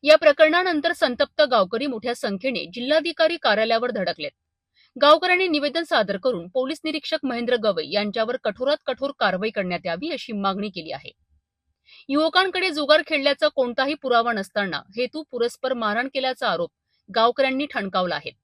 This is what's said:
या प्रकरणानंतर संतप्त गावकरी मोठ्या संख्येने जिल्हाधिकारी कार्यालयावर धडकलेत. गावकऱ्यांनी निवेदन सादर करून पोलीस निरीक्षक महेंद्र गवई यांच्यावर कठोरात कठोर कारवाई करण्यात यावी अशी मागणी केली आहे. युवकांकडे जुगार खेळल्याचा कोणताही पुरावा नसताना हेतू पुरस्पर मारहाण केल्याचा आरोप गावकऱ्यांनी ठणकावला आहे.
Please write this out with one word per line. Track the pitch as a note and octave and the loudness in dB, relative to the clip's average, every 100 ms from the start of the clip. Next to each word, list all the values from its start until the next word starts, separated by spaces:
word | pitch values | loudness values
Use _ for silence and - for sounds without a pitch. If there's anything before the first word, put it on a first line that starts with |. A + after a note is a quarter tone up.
या | C#4+ D4+ | 6 6
प्रकरणानंतर | D#4+ C#4+ D#4 E4+ F#4 D#4+ E4+ | 8 6 6 6 2 0 -2
संतप्त | F4 D4 A#3 - - | 0 0 0 -2 2
गावकरी | D4 A#3 F#3 A3+ C#4+ | 2 4 2 -2 -4
मोठ्या | A#3 A#3+ | -4 -6
संख्येने | A#3+ A3+ G3 C4 A#3 E3+ | -6 -6 -4 -4 -6 -8
जिल्हाधिकारी | F#3 B3 D#4 D#4+ D#4 D#4+ E4+ | -8 0 0 0 0 0 0
कार्यालयावर | B3+ G#3 A3+ A3+ A#3+ | 0 0 2 0 -2
धडकलेत. | A3 F3+ E3 D3 _ _ _ _ _ _ - | -4 -4 -6 -10 _ _ _ _ _ _ 2
गावकऱ्यांनी | C#4+ D#4 F4+ F4+ F#4 | 6 6 6 0 2
निवेदन | D4 C#4+ D#4+ | 0 -2 -4
सादर | E4+ C#4+ G3+ G3 | 0 0 0 -2
करून | C4 F3+ E3+ | -2 -4 -4
पोलीस | C4 C4 D#4 | -4 -4 -6
निरीक्षक | D#4 D4+ - D#4 | -6 -6 -6 -4
महेंद्र | C4+ A#3+ A#3+ B3 | -4 -4 -2 0
गवई | G#3+ F3 D#3 | 0 -2 -2
यांच्यावर | F#3 G#3 G#3+ A3 C4 | -2 -2 -2 -4 -2
कठोरात | A3 G3 B3+ D4+ - | -6 -2 -2 -2 -4
कठोर | B3+ C#4 C#4 | -6 -6 -2
कारवाई | G#3+ F#3 G#3 | -2 0 -4
करण्यात | G#3 F#3 F3 | -4 -4 -4
यावी | F3 E3+ D#4 | -6 -6 -6
अशी | D4+ - | -8 -8
मागणी | G#3 G3 F#3+ G#3 | -4 -4 -4 -8
केली | F#3 D#3+ | -10 -12
आहे. | - - _ _ _ _ _ _ _ _ - - | -14 -14 _ _ _ _ _ _ _ _ -20 -4
युवकांकडे | C#4+ D#4+ F4+ F#4+ F4+ F4+ | 0 2 2 2 0 -2
जुगार | D4+ C#4 D4+ E4 | -2 4 4 4
खेळल्याचा | D#4 C#4 C#4 D4+ | 0 0 2 0
कोणताही | - B3 A#3+ C4 | 0 -2 0 -2
पुरावा | D4+ C4 A#3+ A#3 | -2 0 2 2
नसताना | A3 G3 G#3+ G3 D3+ | -2 -4 -4 -4 -6
हेतू | - G3+ B3 D#4 D#4 | -10 -6 -6 -6 -12
पुरस्पर | A#3+ A#3 - B3+ | -4 -4 -4 -6
मारहाण | B3+ A3 G#3 C4+ | -2 -2 -2 -4
केल्याचा | C4+ C4 B3+ A#3+ | -4 -4 -2 -4
आरोप | F3 E3+ _ _ _ _ | -2 -4 _ _ _ _
गावकऱ्यांनी | G#3+ A3+ A#3+ C4 C4 C#4+ | 2 2 4 0 0 -4
ठणकावला | B3 G3 F#3+ F#3 | -6 -4 -2 -2
आहे. | D3+ C3+ - | -4 -8 -16